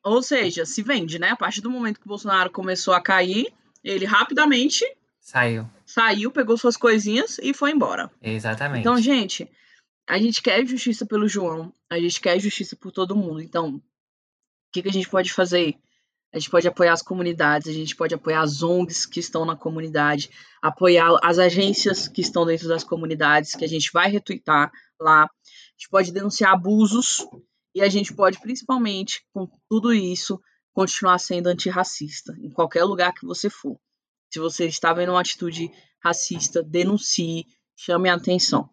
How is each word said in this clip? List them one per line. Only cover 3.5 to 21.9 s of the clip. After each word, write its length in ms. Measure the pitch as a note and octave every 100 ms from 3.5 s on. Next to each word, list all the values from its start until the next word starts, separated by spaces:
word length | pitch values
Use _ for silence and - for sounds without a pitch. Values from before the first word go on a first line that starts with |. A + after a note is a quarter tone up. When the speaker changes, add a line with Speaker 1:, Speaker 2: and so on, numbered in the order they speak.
| _ _ _
Speaker 1:
ele 220 | F#3+ F#3+ F#3+
rapidamente 800 | G#3 A#3+ C#4 D4+ B3+ C#4 - B4+ C#5 _ _
Speaker 2:
Saiu. 500 | - B2+ A#2+ A2+ A2+ _ -
Speaker 1:
saiu, 460 | - A3+ G#3+ A3+
pegou 260 | C#4+ A3+ A#3
suas 200 | A#3+ A#3
coisinhas 600 | A#3+ A3 G#3 A3+ A4 -
e 100 | C4
foi 180 | C#4 C#4+
embora. 380 | D#4 B2+ - - _
Speaker 2:
Exatamente. 580 | A2 A2 A2 A2 C#3+ B2+
Speaker 1:
Então, 180 | A#3 B3
gente, 480 | A#3 C4+ F#3+ - - _ _ _ _ _ -
a 100 | F#3
gente 240 | A3+ A3
quer 240 | A#3 G3 B3+
justiça 400 | B3+ B3 A3 G#3+
pelo 220 | G#3+ G#3
João, 460 | G3+ F3+ D#3+ E3+ _ _
a 100 | E3+
gente 220 | E3+ -
quer 180 | F#3 F3+
justiça 380 | G3+ - G3 -
por 160 | F#3+
todo 200 | F#3+ F#3
mundo. 280 | G#3 F3+ D#3
Então, 340 | D#3+ E3+ D#3+ C#3
o 60 | _ _ _ _ _ _ _ _ _
que 100 | F3+
que 60 | F#3+
a 60 |
gente 160 | F#3+ F#3
pode 240 | F#3+ F3+
fazer? 420 | - F3+ F3 D#3+ - _ _ _ _ _
A 60 | D#3+
gente 100 | D3+
pode 160 | F3 E3+
apoiar 280 | F3 F3
as 80 | E3+
comunidades, 680 | - F#3 F3 E3 D3+ D3 D3+
a 60 |
gente 200 | D#3 D#3
pode 220 | - D#3+ D#3+
apoiar 240 | D#3+ D#3+
as 240 | D#3 C#3+
ongs 420 | E3 F3+ F3 - -
que 140 | F3
estão 240 | E3+ E3
na 140 | D#3+ D3+
comunidade, 720 | E3 D#3+ D#3+ D#3 D3 D3 - - - _
apoiar 560 | D#3 - F#3 F3 E3 F3
as 160 | E3+ E3+
agências 680 | F3+ F3 G3 G#3 G#3